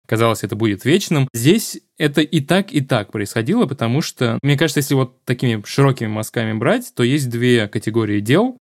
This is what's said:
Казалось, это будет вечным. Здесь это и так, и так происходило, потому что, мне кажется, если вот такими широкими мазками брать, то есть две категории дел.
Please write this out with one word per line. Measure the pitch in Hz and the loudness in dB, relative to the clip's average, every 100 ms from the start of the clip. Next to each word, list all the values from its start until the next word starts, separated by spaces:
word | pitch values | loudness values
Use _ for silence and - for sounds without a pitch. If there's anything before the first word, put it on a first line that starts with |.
| _ | _
Казалось, | 113 117 110 101 | 2 2 2 -4
это | 104 | -2
будет | 110 98 123 | -2 -2 0
вечным. | 220 - 156 135 | 0 2 0 0
Здесь | 120 120 214 - - _ _ | 0 4 4 2 -12 _ _
это | 151 143 | -2 0
и | 156 165 | 0 0
так, | 139 180 202 | 0 0 0
и | 151 | -2
так | 139 123 101 | 0 -2 -2
происходило, | 110 101 - 113 220 143 | -6 -4 -4 -2 0 0
потому | - 113 127 | -2 -2 0
что, | - - 120 113 | -2 -2 -2 0
мне | 135 143 | 0 2
кажется, | 160 147 | 2 0
если | 143 | 0
вот | 139 127 _ - | 0 0 _ -6
такими | 123 127 110 101 | -2 0 -2 -4
широкими | - 139 123 110 | 2 2 2 -4
мазками | 107 110 - 113 | -4 -6 -4 -4
брать, | 110 123 240 247 - | -2 0 -2 -4 -2
то | |
есть | 123 143 131 | 0 0 -2
две | 117 123 120 104 | -2 2 2 2
категории | 110 - 113 107 104 | -4 -2 -2 0 -2
дел. | 104 147 247 247 | 2 2 2 -2